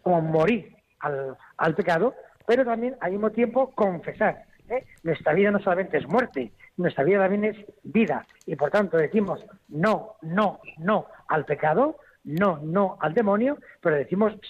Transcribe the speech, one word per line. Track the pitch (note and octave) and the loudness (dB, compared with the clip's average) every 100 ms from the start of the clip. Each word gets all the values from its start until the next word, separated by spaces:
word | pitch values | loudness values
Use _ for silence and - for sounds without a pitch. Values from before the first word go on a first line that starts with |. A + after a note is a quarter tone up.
como | - F3 | 0 2
morir | D#3+ D#3+ E3+ A3+ - - _ _ | 2 2 2 2 -4 -18 _ _
al, | D3 C#3 C3+ C3 - - | -6 -4 -6 -10 -18 -4
al | D#3+ D3+ | -2 0
pecado, | G3 E3 A3+ - - _ - | 0 2 0 -2 -12 _ 0
pero | A#3+ B3 | 2 2
también | A3+ A#3+ C4 | 0 -4 -4
al | F3+ | -4
mismo | G3 G#3+ | -2 -2
tiempo | G#3+ A#3+ C4 C4 | 0 0 2 -2
confesar, | - G#3 F3 - - G#3 - - _ - | 0 0 0 -8 -2 -2 -2 -10 _ -8
¿eh? | A#3+ - - | -8 -8 -10
Nuestra | E3 D3 D#3+ | -6 -2 0
vida | D#3+ G3+ | 2 2
no | G3+ | 2
solamente | G3 F3+ F#3 D3+ | 0 0 0 -4
es | C3 | 0
muerte, | G#3 B3 - - - - - | 0 0 -4 -8 -12 -14 -4
nuestra | F3 - | -4 0
vida | C#3+ G3 | 2 2
también | F#3+ G3+ G#3+ | 2 0 -2
es | G#3 - - | -4 -12 -20
vida | - G#3 A3+ B2+ - _ - | -2 0 2 0 -6 _ -10
y | D#3+ | -2
por | D3 | 0
tanto | G3+ G3+ E3 | 2 2 2
decimos | D3 G#3+ G3 D3+ - - _ | 2 0 0 -4 -10 -20 _
no, | D3 G3+ F#3 - - | -2 0 0 -2 -14
no, | D#3+ F3+ G#3 - - - | -4 0 0 -2 -14 -8
no | E3 G#3 - - - | -2 -2 -2 -12 -4
al | D#3 C#3+ | -2 -2
pecado, | D3 D3+ E3 C#4+ D#4+ - _ | -2 0 2 2 -2 -14 _
no, | - D3+ G3+ D#3 | -8 0 0 0
no | D3+ F3+ F#3+ F3+ | -2 0 0 0
al | D#3 | -2
demonio, | E3 G#3 G3+ B3+ D4 - - | 0 2 2 0 -2 -10 -6
pero | E3+ D3+ | 0 0
decimos | C3+ F#3 G#3+ G#3+ | 0 0 0 0